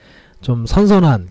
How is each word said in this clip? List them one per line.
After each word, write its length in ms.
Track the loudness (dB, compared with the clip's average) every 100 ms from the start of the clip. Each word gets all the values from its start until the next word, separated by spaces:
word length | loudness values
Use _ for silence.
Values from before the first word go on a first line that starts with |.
| _ -20 _ _
좀 240 | -8 -6
선선한 600 | -2 0 2 2 2 0 -6